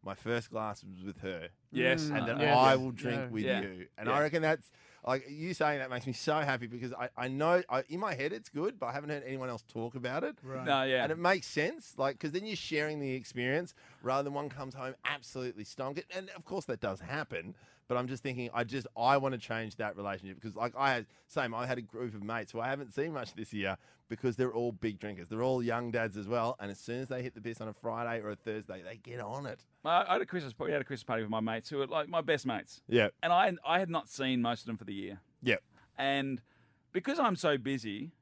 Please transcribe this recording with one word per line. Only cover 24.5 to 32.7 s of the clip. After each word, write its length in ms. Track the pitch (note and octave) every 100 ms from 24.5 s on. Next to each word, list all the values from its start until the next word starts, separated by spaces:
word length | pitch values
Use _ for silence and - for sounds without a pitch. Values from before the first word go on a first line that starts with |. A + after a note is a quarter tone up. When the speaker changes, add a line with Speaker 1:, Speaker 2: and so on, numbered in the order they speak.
Speaker 1:
all 200 | A2+ A#2+
big 260 | G#2 A#2 G2+
drinkers. 300 | G#2 F#2+ E2+
They're 140 | A2
all 200 | B2 B2+
young 280 | A#2+ A#2 A#2+
dads 240 | A#2 A2+ G2
as 100 | G2+
well, 300 | A#2+ A#2 C3
and 100 | G2+
as 80 | G2
soon 220 | - A#2+
as 80 | C3
they 140 | B2+
hit 120 | B2+
the 60 | A#2
piss 200 | G#2+ A2+
on 80 | A2
a 40 |
Friday 480 | G#2 A#2 A2+ A#2 A#2
or 80 | G#2+
a 60 | G#2
Thursday, 460 | - G#2+ G#2+ F#2+
they 140 | F2+ A2
get 240 | G#2+ A#2+
on 260 | G#2 B2+ C#3
it. 180 | A#2 - _
Speaker 2:
I, 200 | D3+ E3+ G3
I 40 |
had 60 | F#3
a 60 | -
Christmas 260 | F3+ C#3
pa-, 120 | A2
we 80 | D3
had 80 | D3
a 40 |
Christmas 200 | C3+ C3
party 180 | - A2+
with 80 | A2
my 100 | A2
mates 280 | A2 A2+ A2
who 80 | C#3+
were, 80 | C3+
like, 220 | D#3+ D3
my 120 | E3
best 240 | D#3+ D3 C3
mates. 360 | A2+ -